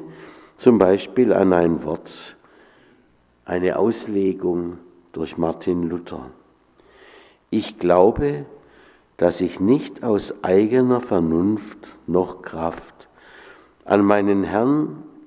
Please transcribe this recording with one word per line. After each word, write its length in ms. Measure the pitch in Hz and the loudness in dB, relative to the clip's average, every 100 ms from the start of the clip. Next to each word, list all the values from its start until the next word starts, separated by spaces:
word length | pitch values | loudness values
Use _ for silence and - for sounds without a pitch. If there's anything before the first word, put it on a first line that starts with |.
| - - - - - - | -8 -20 -20 -20 -20 0
zum 220 | 131 110 | 4 6
Beispiel 560 | 92 98 - - 117 | 4 2 0 0 2
an 200 | 95 95 | 4 4
ein 300 | 90 85 80 | 4 2 0
Wort, 540 | 76 82 - - - - _ _ _ _ _ _ _ _ _ _ - | -4 -10 -12 -20 -20 -20 _ _ _ _ _ _ _ _ _ _ -6
eine 340 | 90 90 - | -2 -2 0
Auslegung 960 | 104 113 - 101 95 95 90 87 87 87 - _ _ | 0 0 -4 0 0 0 -2 -2 -4 -10 -18 _ _
durch 220 | - 82 - | -8 -8 -2
Martin 540 | 82 78 - 87 85 | -4 -2 -2 -2 -2
Luther. 400 | 87 - 76 - - _ _ _ _ _ _ - - - _ - | -6 -10 -14 -14 -20 _ _ _ _ _ _ -20 -20 -20 _ -4
"Ich 300 | 107 - - | -4 -4 -2
glaube, 680 | 87 87 98 117 147 147 139 - _ _ - _ _ - | 2 6 6 4 -4 -4 -10 -18 _ _ -20 _ _ 0
dass 240 | 87 85 | 0 0
ich 180 | 90 - | -4 -2
nicht 440 | 95 143 147 - | 0 0 -2 -8
aus 400 | 120 104 - - | -2 -2 -2 -8
eigener 580 | 87 92 107 127 127 123 | 0 2 2 2 2 0
Vernunft 800 | 123 95 82 80 95 107 - - - - - | 0 -2 0 0 0 -2 -8 -20 -20 -16 -2
noch 380 | 87 90 - | -2 -2 -6
Kraft 640 | - 82 82 - - - - _ - - - - _ _ - | -14 -6 -6 -8 -16 -20 -20 _ -20 -20 -20 -20 _ _ 0
an 200 | 101 101 | 2 4
meinen 380 | 104 101 98 | 4 2 0
Herrn 600 | 87 98 123 151 151 151 - - | 0 0 0 0 -4 -8 -18 -20